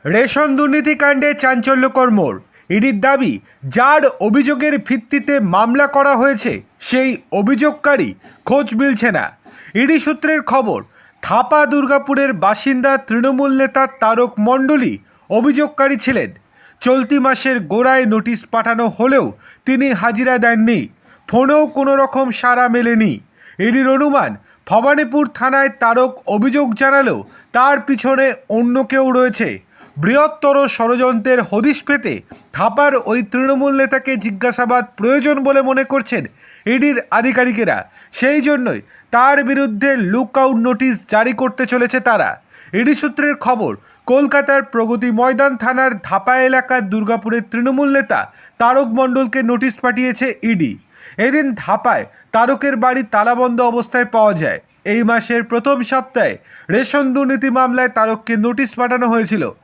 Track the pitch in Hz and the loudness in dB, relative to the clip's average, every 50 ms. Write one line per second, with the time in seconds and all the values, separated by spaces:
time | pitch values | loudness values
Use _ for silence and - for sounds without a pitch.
0 | - 143 180 220 269 - - 277 302 294 269 262 294 285 277 302 247 302 302 302 | -4 0 0 0 0 2 0 0 0 0 0 0 0 0 0 0 0 -2 0 2
1 | 294 285 285 269 294 294 285 285 269 262 262 240 226 269 269 254 254 269 262 262 | 2 2 2 2 0 0 0 0 0 0 0 0 0 0 2 2 0 0 2 2
2 | 254 247 220 202 170 127 98 92 - _ _ _ _ _ 175 214 214 269 233 202 | 2 4 2 2 2 0 -2 -6 -12 _ _ _ _ _ 0 2 2 0 0 0
3 | 190 269 277 254 262 170 113 92 _ _ _ _ - 135 131 220 247 277 302 311 | 2 2 2 2 0 -2 -2 -6 _ _ _ _ -14 -4 0 2 4 4 4 4
4 | 285 262 - - 196 226 208 285 262 269 294 247 302 302 294 262 - - 254 240 | 2 0 -4 -4 -2 2 2 2 2 2 0 0 0 -2 -2 -2 -2 -4 -4 -4
5 | - _ - 277 - - 285 277 214 175 175 196 220 233 240 277 285 285 285 277 | -4 _ -4 -4 -2 -2 -2 0 0 0 2 0 2 2 2 2 0 2 2 2
6 | 277 285 277 226 254 277 277 202 - 233 131 98 - _ _ _ - - 240 254 | 2 2 2 2 2 0 0 0 -4 -6 -6 -6 -12 _ _ _ -6 -2 0 0
7 | 262 269 233 - _ _ - 196 202 220 277 214 294 302 - - - 294 285 247 | 0 0 -2 -6 _ _ -4 -2 0 0 0 2 0 0 0 0 0 0 2 2
8 | 156 104 92 _ _ - - _ _ - 247 285 277 - 226 220 277 277 254 202 | 0 -4 -6 _ _ -20 -20 _ _ 0 0 0 0 0 -2 0 0 0 0 0
9 | 226 240 190 143 101 - - _ _ - - - - - - 202 254 277 320 302 | 0 0 0 -2 -4 -6 -10 _ _ -20 -20 -20 -20 -6 -2 0 2 2 2 0
10 | - 294 302 - - 311 311 302 - - 233 269 240 208 151 98 - _ _ - | 0 -2 -4 -2 -2 -2 -2 -2 -2 0 -2 0 0 0 -4 -6 -8 _ _ -20
11 | - _ _ _ - - 180 233 254 247 302 302 294 240 285 285 269 247 285 277 | -20 _ _ _ -6 -2 0 0 2 2 2 2 2 2 0 0 0 2 0 0
12 | 277 277 277 262 277 269 247 165 185 196 214 208 - 269 269 254 247 269 269 262 | 0 0 0 0 0 0 -2 0 0 0 0 0 -2 -2 0 2 2 0 0 0
13 | 269 - 220 240 240 269 269 254 277 277 269 262 269 262 269 269 269 262 262 - | -2 -2 -2 0 0 0 0 0 0 0 2 0 0 0 2 0 0 0 -2 -2
14 | 226 220 226 233 247 240 240 214 208 233 254 269 269 262 302 285 247 156 104 98 | 0 0 2 2 0 -2 -2 -2 0 2 2 0 2 0 0 0 0 -2 -4 -8
15 | _ _ _ _ _ _ 196 220 233 294 254 277 302 302 302 - 269 277 277 - | _ _ _ _ _ _ -2 0 2 2 2 2 -2 -2 0 -2 0 0 0 -2
16 | - 254 262 202 127 185 - - _ _ _ _ - - _ _ - 247 254 269 | -2 -2 -2 -2 -4 -6 -10 -18 _ _ _ _ -20 -20 _ _ 0 0 2 2
17 | 247 208 285 285 254 269 262 254 - 269 262 247 180 143 185 226 247 262 262 262 | 2 0 0 0 2 0 0 0 -2 -2 -2 -2 -4 -2 -2 0 2 4 2 2
18 | 254 214 214 220 - 226 233 - - _ - 226 220 233 233 226 233 220 - - | 2 2 0 0 0 -2 -6 -6 -8 _ -4 -2 -2 -2 -2 0 -2 -4 -2 0
19 | 226 262 277 262 180 110 98 _ - - - _ _ - 262 247 277 269 247 170 | 0 2 2 2 0 0 -6 _ -20 -20 -20 _ _ -2 0 0 0 0 -2 0
20 | 196 240 220 214 262 262 254 240 220 233 233 220 220 233 233 175 110 - _ _ | -2 -2 -2 0 0 0 0 2 2 2 2 2 2 2 2 0 -2 -6 _ _
21 | _ _ - _ _ - - 240 262 277 294 302 302 - - 277 269 269 277 269 | _ _ -20 _ _ -2 0 2 2 4 4 2 2 0 0 -2 0 2 2 2
22 | 269 269 - 269 269 254 214 - - 247 247 247 247 240 233 240 240 233 233 220 | 2 0 0 -2 -2 -2 -4 -2 0 0 2 2 2 2 2 0 0 2 2 2
23 | 220 185 123 - - _ _ _ - - - - 185 233 233 269 262 262 269 269 | 2 0 -2 -4 -10 _ _ _ -20 -20 -6 -2 -2 0 2 2 2 2 2 2
24 | 294 294 277 277 180 127 104 101 _ _ _ _ _ - 185 220 233 277 294 294 | 2 2 2 0 0 -2 -6 -12 _ _ _ _ _ 0 0 2 4 4 2 2
25 | 302 233 262 294 294 - - - 233 262 262 277 277 269 269 - 240 226 233 247 | 0 0 0 -2 -2 -2 -4 -4 -2 0 2 2 0 0 0 0 0 2 2 2
26 | 254 254 254 - _ - 202 208 214 269 233 294 294 247 214 - 269 269 277 277 | 0 0 -2 -8 _ -4 -2 0 0 2 2 0 0 0 0 0 2 2 4 2
27 | 269 233 151 104 98 - - - - _ - 233 254 277 285 277 - - 269 214 | 2 2 -2 -4 -8 -14 -20 -20 -20 _ 0 2 2 4 2 0 0 -4 -4 -2
28 | - 262 269 262 269 269 214 - - - 208 226 240 240 240 262 262 262 262 269 | 0 -2 0 2 0 0 -2 -6 -8 -4 -2 -2 0 0 0 -2 -2 0 0 0
29 | 269 262 254 254 254 254 208 - 233 147 104 92 _ _ _ _ - - _ 143 | 2 2 2 2 2 0 0 -2 -4 -6 -6 -10 _ _ _ _ -20 -18 _ -2
30 | 151 202 247 285 302 311 302 - - 285 277 277 277 247 - - 233 233 247 247 | 0 2 2 2 2 2 0 0 0 2 2 2 2 0 -2 -2 -2 0 0 0
31 | 254 254 247 233 202 254 254 247 208 - 202 208 214 294 277 - - - 285 277 | 0 0 0 0 0 0 0 0 0 -2 -2 0 0 0 -2 -2 -2 -2 -2 -2
32 | - 190 123 92 - _ - - _ _ - 147 185 233 - 262 294 285 277 240 | -2 -4 -6 -6 -10 _ -20 -20 _ _ -6 -2 -2 0 2 2 2 2 2 0
33 | - - 220 247 220 - - 247 262 269 277 262 277 277 269 269 269 - 269 262 | -2 -2 -2 -2 -2 -2 -2 -2 0 0 0 0 0 0 2 0 0 0 0 -4
34 | 262 269 262 214 190 226 196 190 247 247 233 - 247 226 247 247 240 - _ - | -2 -4 -6 -4 -4 -6 -4 -2 -2 -2 -2 -2 -2 0 0 0 -2 -4 _ -4
35 | 202 240 269 285 240 294 294 277 269 277 277 277 269 262 262 262 269 262 269 277 | 0 0 0 2 2 0 0 2 2 2 2 2 2 2 0 0 0 0 -2 -4
36 | 214 - 247 196 135 - _ _ - - - - _ 208 240 262 277 294 285 247 | -2 -2 -6 -6 -6 -8 _ _ -20 -20 -20 -8 _ -2 0 2 2 0 0 -2
37 | - _ 175 220 233 262 226 254 247 254 220 214 226 175 123 98 - - _ - | -4 _ -2 0 0 0 0 0 0 0 0 -2 -2 -2 -2 -4 -6 -12 _ -20
38 | - _ - - 247 269 294 302 247 294 294 277 254 220 139 101 - _ - - | -20 _ -6 -2 0 2 2 2 0 0 0 0 -2 -4 -6 -6 -10 _ -20 -20
39 | _ _ - 233 254 269 285 277 277 240 277 277 277 254 214 196 262 277 269 247 | _ _ 2 4 4 4 4 2 2 0 0 0 0 -2 -2 -2 0 0 0 0
40 | 202 175 202 247 254 - - 269 262 269 262 226 226 254 247 - 262 262 233 - | 0 0 0 -2 -2 0 0 2 2 2 2 0 0 0 0 0 0 -2 -2 -4
41 | - - 208 214 226 247 247 202 262 240 208 - 254 - 247 247 240 240 - 262 | -4 -2 0 0 2 0 0 -2 -2 -4 -2 -4 -4 -2 0 -2 -2 0 -2 -2
42 | - 247 220 190 139 92 - - _ _ _ - - - - 202 240 285 294 - | 0 0 2 2 0 -2 -4 -8 _ _ _ -20 -18 -6 -4 0 0 0 0 0
43 | 294 285 294 - 285 294 285 294 - 226 254 220 202 131 101 - _ _ _ _ | -2 -6 -2 -2 -2 -2 -2 -2 -2 -2 0 0 -2 -4 -6 -8 _ _ _ _
44 | _ - 247 277 285 - 269 285 277 285 277 277 269 277 - 233 226 220 240 220 | _ 0 2 2 2 2 2 0 2 2 0 0 0 -2 -4 -2 -2 -2 -2 -2
45 | 233 247 220 220 247 262 262 220 277 277 262 226 220 247 254 254 262 262 233 190 | -2 -2 0 2 0 0 2 2 0 0 0 -2 -4 -2 0 0 0 -2 -2 -6
46 | - - - - 196 247 254 254 254 262 262 262 254 262 254 254 214 190 202 220 | -6 -4 -4 -2 0 0 0 2 2 2 2 0 0 0 -2 -2 -2 -4 -4 -4
47 | 214 202 233 220 196 226 220 233 226 - - 233 240 262 262 269 285 277 277 277 | -2 -2 -4 -4 -2 -4 -4 -4 -6 -6 -6 -4 -2 -2 0 0 0 0 0 -2
48 | 269 - 196 113 95 - _ - - - _ - 233 240 254 269 277 233 220 254 | -2 -2 -4 -4 -4 -8 _ -20 -20 -20 _ 0 2 2 4 2 0 0 0 -2
49 | 262 254 247 262 269 226 214 269 240 233 247 226 254 262 214 - - 247 233 240 | -2 0 0 -2 -2 -2 -2 -2 -2 0 -2 0 -2 -4 -4 -2 -4 -2 -2 0
50 | 254 254 226 - 262 262 214 - - 226 226 180 160 117 92 - _ _ _ - | -2 -2 -2 -4 -4 -6 -6 -4 -2 -2 0 0 -2 -4 -4 -10 _ _ _ -20
51 | - - - - 214 262 262 311 294 277 226 - - 170 202 208 - 254 202 120 | -20 -16 -6 -2 -2 0 0 0 0 -2 -4 -6 -4 -4 -4 -2 0 -2 -2 -2
52 | 98 - _ _ _ _ - 220 233 247 269 - 277 285 277 233 240 254 254 262 | -4 -8 _ _ _ _ 0 0 2 2 0 -2 -2 -4 -2 0 0 0 0 -2
53 | 247 - - 208 214 233 240 240 254 247 240 233 247 240 226 240 226 - - 247 | -4 -2 0 0 2 2 0 0 0 -2 0 0 0 0 0 -2 -6 -2 -2 -2
54 | 240 240 233 226 214 208 196 160 156 123 87 - _ _ _ _ _ 190 208 233 | -2 0 2 2 2 2 2 0 -2 -4 -4 -6 _ _ _ _ _ -2 0 0
55 | 233 220 233 226 220 - 240 233 226 233 233 233 220 277 277 254 240 - 269 262 | 2 2 0 0 -2 -2 -4 -4 -2 -2 -4 -2 0 0 0 0 -2 -2 -2 -4
56 | 254 262 - 240 190 131 95 - _ _ - - - - 175 240 262 - - 285 | -4 -2 -2 -2 -2 -2 -2 -6 _ _ -20 -20 -6 -2 -2 -2 0 0 0 0
57 | 277 262 247 277 277 254 269 233 262 269 240 262 254 247 240 254 254 247 247 220 | 0 0 0 0 0 0 0 0 -2 0 0 2 0 2 2 0 0 0 0 0
58 | 220 220 220 220 - - 233 214 208 240 240 254 269 226 - 233 247 240 247 247 | 0 0 -2 -6 -4 -4 -2 -2 0 -2 -2 -2 -4 -4 -2 -4 -2 -2 0 -2
59 | 247 233 226 233 220 160 214 196 143 104 - _ | 0 0 0 0 0 -2 -2 -4 -4 -6 -8 _